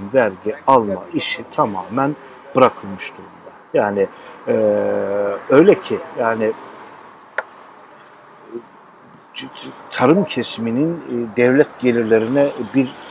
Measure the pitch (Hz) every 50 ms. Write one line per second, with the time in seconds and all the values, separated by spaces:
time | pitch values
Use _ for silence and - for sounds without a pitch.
0 | 98 101 110 131 120 107 95 90 - 107 107 - - - 135 127 113 101 95 92
1 | 90 - - - - - - - 113 - - - 151 117 104 92 92 92 104 127
2 | 135 143 151 - - - - - - - - 131 127 117 - - - 101 98 92
3 | - - - - 92 - - - - - - - - - - 151 117 208 202 202
4 | - - - - - - - - - - 117 110 110 107 104 104 101 101 101 101
5 | 101 98 101 104 101 101 101 98 - - 131 135 170 202 185 - - - 117 95
6 | - - - 139 123 113 113 110 110 107 107 - - - - - - - - -
7 | - - - - - - - - - - - - - - - - - - - -
8 | - - - - - - - - - - 113 120 117 - - - - - - -
9 | - - - - - - - - - 131 - - - 131 131 - - - - -
10 | 131 127 160 196 190 - - - 117 - - - 113 117 113 127 147 165 170 165
11 | 135 131 127 120 120 113 104 120 123 123 127 139 151 - - - - 127 117 117
12 | 117 110 113 110 110 113 131 143 143 143 - - 120 104 - 135 131 127 - -
13 | - -